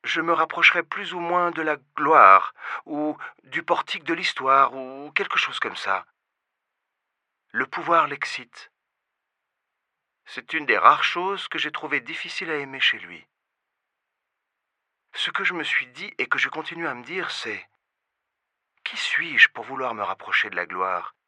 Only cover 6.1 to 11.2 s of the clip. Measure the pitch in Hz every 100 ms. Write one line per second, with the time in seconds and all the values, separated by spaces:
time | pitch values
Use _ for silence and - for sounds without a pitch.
6.1 | _ _ _ _ _ _ _ _ _ _
7.1 | _ _ _ _ 113 131 - 156 165 147
8.1 | 139 - - 123 - - _ _ _ _
9.1 | _ _ _ _ _ _ _ _ _ _
10.1 | _ - - 123 160 139 110 101 147 -
11.1 | 175